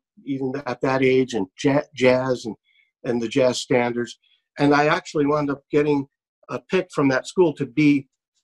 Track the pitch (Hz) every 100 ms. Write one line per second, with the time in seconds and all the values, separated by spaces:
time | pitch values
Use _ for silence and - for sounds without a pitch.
0 | _ - 117 135 135 139 123 123 135 131
1 | 131 131 131 113 95 - 147 139 - 123
2 | 127 127 131 123 117 98 _ _ _ _
3 | - 120 113 139 127 120 - 123 120 120
4 | 117 - _ _ _ - 143 147 151 170
5 | - 160 143 151 143 139 _ 147 147 143
6 | 139 _ _ _ - 123 - 185 180 -
7 | 139 127 - - 170 143 135 120 147 143
8 | - _ _ _